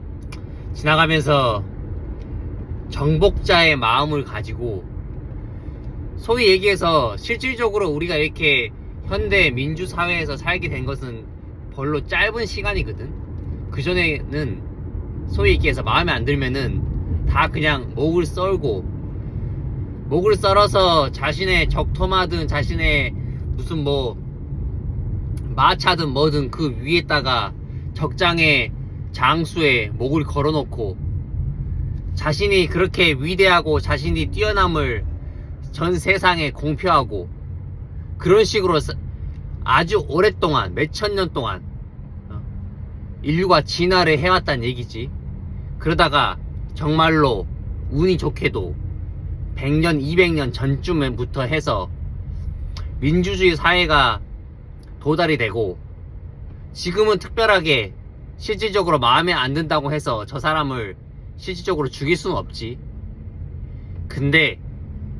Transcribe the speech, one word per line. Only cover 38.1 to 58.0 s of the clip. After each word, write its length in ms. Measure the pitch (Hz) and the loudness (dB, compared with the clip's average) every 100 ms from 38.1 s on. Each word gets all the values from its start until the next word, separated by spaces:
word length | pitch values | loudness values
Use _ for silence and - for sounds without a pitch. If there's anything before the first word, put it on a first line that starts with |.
| - | -2
그런 280 | 165 202 | 6 6
식으로 360 | 214 220 185 156 | 6 4 2 2
사-, 140 | 143 143 - - - - - - | 0 -4 -8 -8 -8 -8 -10 -6
아주 400 | - 131 165 214 143 | 2 4 4 0 2
오랫동안, 640 | 156 208 196 175 139 95 | 4 4 4 2 2 0
몇천 400 | 90 151 - 208 | 0 -2 -2 -2
년 180 | 196 180 | 0 -2
동안, 300 | 147 110 92 - - - - - - - | -2 -4 -4 -8 -12 -12 -14 -14 -14 -12
어? 120 | - - - - - - - - - | -10 -10 -10 -10 -10 -12 -12 -12 -6
인류가 400 | - 160 190 165 | -2 2 6 6
진화를 560 | - - 175 185 160 151 | 4 2 4 6 6 4
해왔단 460 | 175 185 - 135 | 4 2 2 0
얘기지. 460 | 117 123 113 110 135 - - - - - - - | -2 -4 -6 -8 -8 -8 -10 -10 -10 -10 -8 -4
그러다가 600 | 160 170 165 143 113 90 - - - | 0 4 4 6 2 0 -8 -8 -8
정말로 720 | - 156 160 160 160 139 104 - - - - - | -4 0 4 6 6 4 4 -2 -6 -8 -6 -2
운이 280 | 139 180 175 | 2 4 4
좋게도 560 | 151 - - 110 - - - - - - - - - | 0 -2 -2 -2 -4 -6 -6 -8 -8 -8 -8 -8 -8
백 180 | - 135 | -4 0
년, 280 | 151 170 156 | 2 2 2
이백 320 | 139 170 175 | 2 4 4
년 200 | 160 123 | 4 0
전쯤부터 880 | - 135 139 - 165 135 117 120 135 | 0 0 0 0 0 0 -2 -4 -2
해서 480 | 123 156 147 107 90 - - - - - - - - - - - | -2 0 0 -2 -2 -6 -8 -8 -8 -8 -8 -8 -8 -8 -8 -2
민주주의 560 | 135 175 180 190 185 156 | 2 2 2 4 4 4
사회가 640 | 170 180 175 147 127 107 - - - - - - - - | 4 4 4 4 4 2 -6 -12 -14 -16 -18 -18 -16 -6
도달이 400 | 139 160 165 147 | 0 2 2 2
되고, 400 | 110 110 101 85 - - - - - - - - - | 0 -2 -2 -4 -12 -14 -14 -14 -14 -14 -14 -14 -14
지금은 480 | - 175 180 214 202 | -8 -2 4 4 4
특별하게 720 | - - 220 196 160 135 101 - | 0 2 6 6 6 2 0 -8